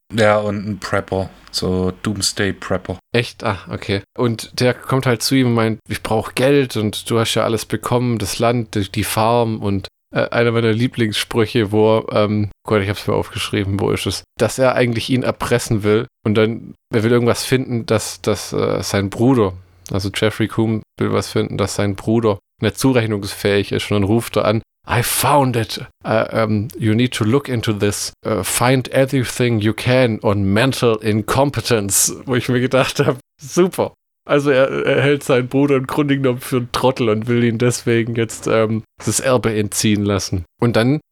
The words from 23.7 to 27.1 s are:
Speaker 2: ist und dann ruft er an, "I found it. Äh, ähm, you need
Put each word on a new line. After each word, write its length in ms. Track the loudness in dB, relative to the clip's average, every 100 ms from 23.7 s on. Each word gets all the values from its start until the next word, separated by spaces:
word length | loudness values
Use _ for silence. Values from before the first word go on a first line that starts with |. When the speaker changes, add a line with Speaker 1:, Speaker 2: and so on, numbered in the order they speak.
Speaker 2:
ist 180 | -2 0
und 120 | 0
dann 20 |
ruft 320 | 2 0 0 0
er 100 | 0
an, 160 | 0 -4 _ -4
"I 140 | -2
found 520 | 0 0 2 2 2 0
it. 300 | -2 -6 -12 _
Äh, 400 | -2 0 0 0
ähm, 260 | 0 0 -2 -2
you 160 | 0
need 200 | 2 0